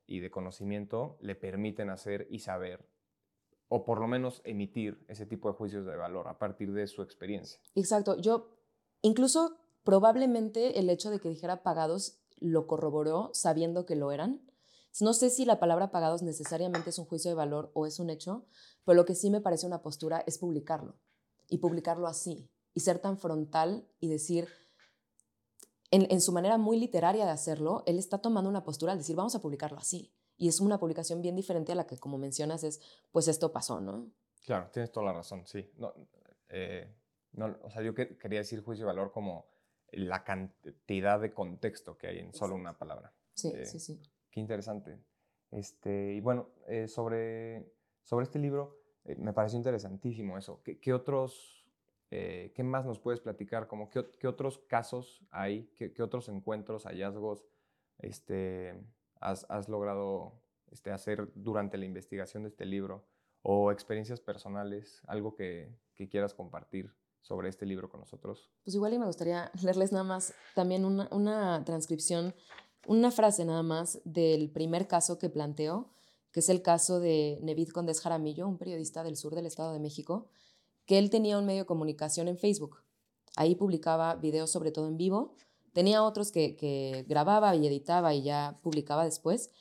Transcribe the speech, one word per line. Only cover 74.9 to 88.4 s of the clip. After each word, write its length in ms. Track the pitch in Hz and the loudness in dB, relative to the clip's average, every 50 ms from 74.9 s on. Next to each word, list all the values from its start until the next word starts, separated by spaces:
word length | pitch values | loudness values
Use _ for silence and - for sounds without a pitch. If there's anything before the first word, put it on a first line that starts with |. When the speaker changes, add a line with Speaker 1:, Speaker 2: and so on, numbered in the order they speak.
| - 170 170 - 175 175 | 2 4 4 2 0 0
Speaker 2:
que 100 | - 170 | -2 -2
planteo, 640 | - 151 151 147 147 151 151 156 170 208 254 - _ _ _ _ _ _ _ _ - | -2 -2 -4 -4 -2 -2 -2 -2 -2 -2 -6 -8 _ _ _ _ _ _ _ _ -2
que 80 | 170 | 2
es 80 | 165 - | 4 4
el 120 | 185 180 180 | 4 4 6
caso 360 | - 170 165 - - 185 180 | 6 6 6 6 4 2 4
de 400 | 175 170 160 156 151 147 147 147 - | 4 4 6 6 4 2 0 -2 -2
Nevid 260 | 156 156 156 165 160 | -2 0 0 0 -2
Condés 300 | - 175 175 165 160 160 | -2 -2 -2 -2 -2 -2
Jaramillo, 480 | - 175 170 156 156 151 151 156 180 202 | 0 -2 0 0 0 -2 -4 -2 -2 -4
un 100 | 190 165 | -4 -4
periodista 460 | - 185 175 160 160 - - 160 165 | -4 -6 -6 -6 -6 -6 -6 -6 -6
del 120 | 165 156 | -6 -6
sur 180 | 139 - 151 156 | -6 -6 -6 -4
del 100 | 170 170 | -4 -6
Estado 260 | 165 165 - 156 160 160 | -6 -6 -6 -4 -4 -4
de 60 | 151 | -4
México, 480 | 151 151 151 - - - 170 214 - - _ _ _ _ _ _ _ _ _ _ _ | -4 -6 -6 -8 -6 -4 -4 -4 -4 -8 _ _ _ _ _ _ _ _ _ _ _
que 140 | - 196 196 | 6 8 8
él 100 | 202 202 | 8 8
tenía 280 | 208 226 220 208 208 202 | 6 4 4 4 4 2
un 80 | 202 | 2
medio 160 | 202 190 196 190 | 2 0 0 0
de 40 | |
comunicación 600 | - 175 160 156 156 151 151 151 151 151 170 165 175 | 0 0 0 0 -2 -2 -2 -2 -2 -2 -2 0 -2
en 100 | 180 175 | 0 2
Facebook. 440 | - 208 202 202 151 143 - - _ _ _ _ _ _ _ _ _ _ - | 4 4 4 2 0 -8 -10 -14 _ _ _ _ _ _ _ _ _ _ -2
Ahí 180 | - 156 160 175 | 2 4 4 6
publicaba 640 | 175 202 196 175 156 160 170 160 160 165 165 165 | 6 4 2 2 2 2 2 2 2 2 2 0
videos 340 | 165 160 156 151 156 160 160 | 0 0 0 0 2 2 0
sobre 220 | - 180 165 156 156 | 0 0 0 -2 0
todo 160 | - 156 156 | 0 -2 -2
en 80 | 160 | 0
vivo. 380 | 160 175 185 185 208 269 - - - _ _ _ _ _ _ - | 0 2 2 2 2 0 -2 -6 -16 _ _ _ _ _ _ 2
Tenía 300 | 175 175 196 214 214 214 | 4 6 8 8 6 6
otros 300 | 220 214 208 208 208 - | 4 4 0 -2 0 2
que, 240 | 170 156 147 147 | 2 2 2 2
que 480 | - - 147 139 139 135 135 131 131 131 - | -2 -2 -2 0 0 -2 -2 -4 -4 -2 0
grababa 460 | 147 147 147 175 208 214 214 208 180 | 2 4 6 6 6 6 8 6 6
y 120 | 160 151 | 6 6
editaba 460 | 147 143 143 143 - 170 180 175 165 147 | 4 2 2 2 2 4 4 6 6 4
y 80 | 143 135 | 4 2
ya 360 | 143 143 147 | 2 0 0